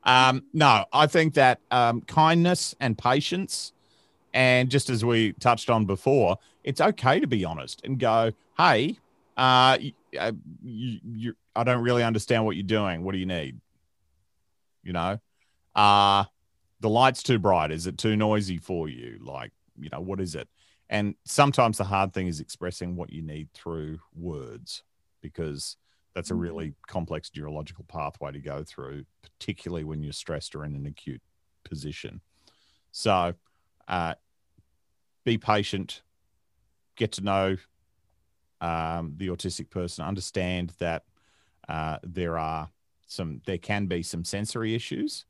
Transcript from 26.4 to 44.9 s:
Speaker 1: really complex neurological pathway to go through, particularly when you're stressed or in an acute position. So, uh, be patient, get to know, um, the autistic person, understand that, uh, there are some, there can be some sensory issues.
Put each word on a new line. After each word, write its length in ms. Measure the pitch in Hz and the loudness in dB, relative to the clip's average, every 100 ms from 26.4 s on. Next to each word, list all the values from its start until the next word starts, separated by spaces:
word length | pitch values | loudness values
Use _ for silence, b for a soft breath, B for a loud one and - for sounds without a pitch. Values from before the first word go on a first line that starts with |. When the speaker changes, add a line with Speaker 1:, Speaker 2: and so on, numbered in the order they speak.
Speaker 1:
really 320 | 87 82 80 71 - | -4 -6 -10 -12 -10
complex 420 | 92 85 80 - - | -8 -6 -8 -10 -14
neurological 480 | 76 76 76 - | -10 -10 -12 -16
pathway 480 | - 82 73 - 71 | -16 -10 -10 -8 -12
to 80 | 69 | -12
go 240 | 69 71 | -10 -10
through, 400 | 76 - 65 71 69 _ | -12 -14 -14 -14 -16 _
particularly 600 | - _ - 85 - 85 | -20 _ -10 -10 -8 -8
when 180 | 78 78 | -8 -8
you're 100 | 76 | -10
stressed 440 | 71 - 76 - - | -12 -10 -10 -10 -12
or 80 | |
in 100 | 76 | -10
an 100 | 71 | -10
acute 380 | 69 73 - 65 _ _ _ _ | -12 -12 -14 -14 _ _ _ _
position. 580 | - 78 76 - - 95 _ _ _ _ _ _ _ | -16 -12 -12 -12 -14 -16 _ _ _ _ _ _ _
So, 440 | - 113 95 87 87 _ _ _ _ _ | -4 2 2 2 -4 _ _ _ _ _
uh, 280 | 90 85 - _ _ _ _ _ _ _ _ _ _ | -4 -2 -6 _ _ _ _ _ _ _ _ _ _
be 140 | - 113 | -2 -2
patient, 640 | - 104 104 101 92 - _ _ _ _ _ _ _ _ _ _ | 0 -2 -2 -6 -8 -14 _ _ _ _ _ _ _ _ _ _
get 160 | 110 | -6
to 80 | - | -4
know, 340 | 98 98 95 92 _ _ _ _ _ _ _ _ _ _ | -2 0 0 -2 _ _ _ _ _ _ _ _ _ _
um, 540 | 85 82 80 82 82 76 | -6 -4 -4 -6 -8 -10
the 120 | 95 | -8
autistic 420 | 87 92 - 82 | -6 -8 -10 -10
person, 340 | 98 87 - | -8 -8 -8
understand 640 | 80 98 95 - 90 90 87 - | -8 -8 -6 -4 -2 -4 -6 -6
that, 240 | 87 82 _ _ _ _ _ _ - | -6 -6 _ _ _ _ _ _ -10
uh, 300 | 80 78 78 | -6 -6 -8
there 340 | 87 90 87 82 | -10 -6 -4 -4
are 320 | 80 80 76 _ _ _ _ | -4 -6 -10 _ _ _ _
some, 340 | - 85 69 - | -8 -8 -8 -8
there 120 | 90 | -8
can 280 | - 104 98 | -4 -4 -2
be 160 | 87 | -4
some 220 | 85 85 | -6 -8
sensory 500 | 85 101 107 120 110 | -6 -6 -6 -6 -4
issues. 520 | 110 - | -4 -6